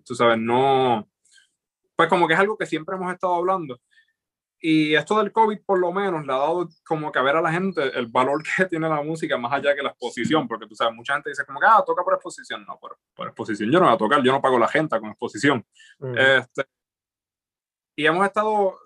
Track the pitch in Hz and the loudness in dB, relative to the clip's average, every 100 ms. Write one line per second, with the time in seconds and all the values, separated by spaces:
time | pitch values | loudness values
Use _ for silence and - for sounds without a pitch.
0 | - 120 117 113 113 123 135 135 131 110 | -8 0 2 2 2 2 4 2 2 0
1 | - _ _ _ _ _ _ _ _ - | -4 _ _ _ _ _ _ _ _ 0
2 | 165 185 165 165 202 214 165 156 165 185 | 2 4 2 2 2 -2 -6 -8 -8 -8
3 | 180 180 180 175 180 190 147 123 _ _ | -8 -6 -2 -2 0 -2 -4 -14 _ _
4 | _ _ _ _ _ _ 165 156 151 151 | _ _ _ _ _ _ 0 2 2 0
5 | 151 214 202 220 220 208 - 196 175 185 | 2 0 0 2 0 0 -2 0 0 -2
6 | 196 160 139 131 147 175 170 _ - 160 | -2 -4 -2 -2 0 -2 -4 _ -6 -6
7 | 151 143 131 160 170 165 190 170 135 135 | -4 -2 0 2 0 -2 -2 -2 -4 -4
8 | 117 127 135 151 - - 185 160 160 151 | -2 0 0 -2 -4 -2 -2 -2 -2 -4
9 | 147 160 160 127 120 139 143 143 135 - | -4 -6 -4 -4 -2 -2 0 -2 -4 -8
10 | 117 - 113 156 120 110 110 110 117 113 | -10 -4 0 0 -2 -8 -10 -4 -4 -4
11 | 123 143 151 135 - 139 190 214 165 165 | -6 -6 -6 -10 -10 0 4 6 4 -2
12 | 185 185 175 147 123 113 98 - 120 - | -2 -2 -4 -16 -12 -12 -12 -18 -18 -20
13 | _ - 113 - 107 107 110 170 156 113 | _ -14 -12 -10 -6 -4 2 4 4 4
14 | 110 143 127 135 135 127 110 147 156 113 | 2 2 2 2 2 2 2 0 0 -4
15 | 107 - 113 107 139 127 - _ - - | -6 -10 -10 -2 0 0 -4 _ -20 -14
16 | 131 123 135 131 123 - - _ _ _ | -8 2 4 4 0 -8 -10 _ _ _
17 | _ _ _ _ _ _ _ _ _ - | _ _ _ _ _ _ _ _ _ -2
18 | 151 170 196 214 214 214 190 - | 2 2 2 2 0 2 0 -2